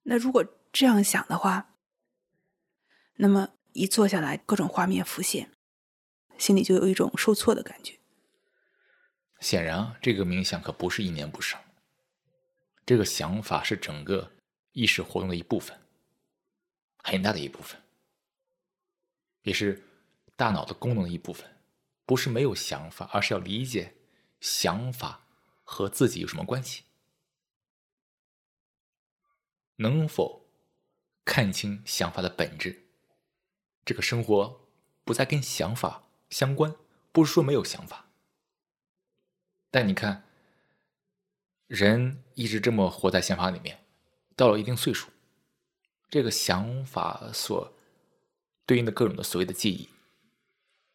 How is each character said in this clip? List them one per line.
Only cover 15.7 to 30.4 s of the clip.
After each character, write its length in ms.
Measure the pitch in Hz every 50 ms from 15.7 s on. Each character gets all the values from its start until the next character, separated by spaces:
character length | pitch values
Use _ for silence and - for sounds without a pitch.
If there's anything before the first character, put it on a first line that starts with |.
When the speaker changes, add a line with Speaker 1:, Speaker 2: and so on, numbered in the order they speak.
| - - _ _ _ _ _ _ _ _ _ _ _ _ _ _ _ _ _ _ _ _ _ _ _ _
Speaker 2:
很 240 | - - - 95
大 100 | 95 107
的 60 | 104 82
一 100 | 69 67
部 140 | - -
分， 180 | - - - - _ _ _ _ _ _ _ _ _ _ _ _ _ _ _ _ _ _ _ _ _ _ _ _ _ _ _ _ _ _ _ _
也 100 | - 104
是 340 | 92 - 107 101 98 - - _ _ _ _ _ _ _ _ _ _
大 160 | - 123 113
脑 140 | 98 78 -
的 100 | - -
功 180 | - - 123 120
能 80 | 107 92
的 40 | 87
一 80 | 87
部 160 | 82 - -
分。 240 | 85 - - - _ _ _ _ _ _ _ _ _ _ _
不 100 | - -
是 120 | 123 - 139
没 140 | 113 117
有 100 | 143 127
想 380 | 92 - - - - 71 78 80
法， 180 | - - - -
而 100 | - 101
是 100 | - -
要 60 | 110 92
理 260 | 90 92 101 113 131
解 300 | 127 120 95 87 - - _ _ _ _ _ _ _ _ _
想 520 | - - - - - 87 87 104 123 127
法 320 | 123 - - 76 - - _ _ _ _ _ _ _ _
和 260 | _ - - - 98 98
自 200 | - - - 107
己 100 | - 87
有 80 | 85
什 100 | 82 -
么 80 | 80 85
关 160 | - 123 135
系。 220 | 127 - - - - _ _ _ _ _ _ _ _ _ _ _ _ _ _ _ _ _ _ _ _ _ _ _ _ _ _ _ _ _ _ _ _ _ _ _ _ _ _ _ _ _ _ _ _ _ _ _ _ _ _ _ _ _ _ _ _ _ _
能 320 | - 110 110 139 160 156 151
否 360 | - - 160 - - -